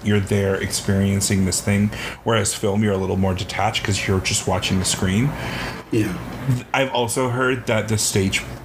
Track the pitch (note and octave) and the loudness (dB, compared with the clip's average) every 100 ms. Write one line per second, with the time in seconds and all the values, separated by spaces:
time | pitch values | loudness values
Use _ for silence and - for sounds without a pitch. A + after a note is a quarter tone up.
0 | G#2+ G#2 F#2+ G2+ G2 F#2+ G2+ - - G2 | 2 2 2 2 2 0 -2 -4 0 2
1 | G2 G2 - G2 F#2+ - - G2+ G#2 - | 2 2 2 2 2 0 2 2 2 -2
2 | - - - A2+ G2 - G#2 G2+ G#2+ F#2+ | -10 -6 0 2 0 0 0 2 2 2
3 | F#2+ F#2+ F#2+ F#2 - - G2+ - - G2+ | 0 2 2 0 -4 -2 0 0 -2 -2
4 | - F#2+ - A2+ - F2+ - F#2+ F2+ - | 2 0 2 -2 0 0 0 0 0 0
5 | F#2+ G2 C#3 - - - - - - A#2 | 0 2 2 -2 -6 -6 -8 -10 -4 0
6 | G#2+ F2 - A#2+ B2+ B2 - C3+ C3+ B2 | 0 -4 -8 -6 -2 -2 -2 -2 0 0
7 | A#2 C3 B2+ B2 B2+ B2+ A2+ A2 G#2+ G#2+ | 0 0 0 2 0 0 0 0 0 0
8 | - G#2+ F#2+ - - - | 0 0 0 0 -4 -12